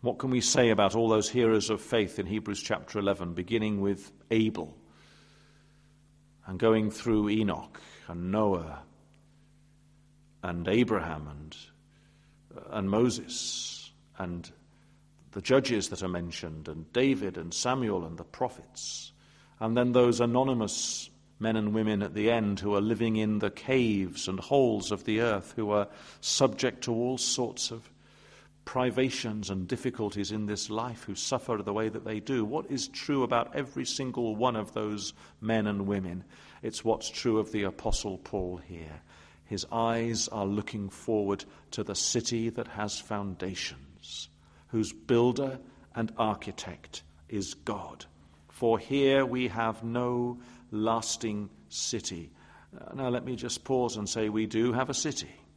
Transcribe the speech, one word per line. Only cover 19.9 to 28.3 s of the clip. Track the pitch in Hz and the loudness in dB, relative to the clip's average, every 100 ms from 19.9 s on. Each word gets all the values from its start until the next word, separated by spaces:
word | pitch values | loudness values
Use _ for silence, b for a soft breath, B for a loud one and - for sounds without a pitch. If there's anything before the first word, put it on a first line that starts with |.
those | 123 123 113 | 8 8 6
anonymous | 120 120 135 123 104 - - - - - _ _ | 4 4 4 2 0 -2 -4 -6 -10 -18 _ _
men | 110 110 | 0 2
and | 107 | 2
women | 107 110 107 | 2 2 2
at | 101 | 0
the | 104 107 | 2 2
end | 117 107 98 | 4 2 0
who | 98 101 | 2 2
are | |
living | 104 110 113 110 | 2 2 2 2
in | 107 107 | 2 2
the | 101 | 0
caves | - - 131 120 104 92 - - | -4 0 4 4 2 0 -4 -6
and | 95 | -6
holes | 95 139 127 107 92 | 2 4 4 2 -2
of | 101 | -4
the | - 107 | 0 2
earth, | 117 104 - - | 2 0 -4 -4
who | 107 | 2
are | 104 101 B B B | 2 2 B B B
subject | - - 135 107 131 - | -4 2 2 4 -2 -2
to | - | -4
all | 113 123 131 | 0 0 -2
sorts | - - 120 - - | -2 -2 -2 -4 -8
of | 113 - - B B B | -8 -16 -20 B B B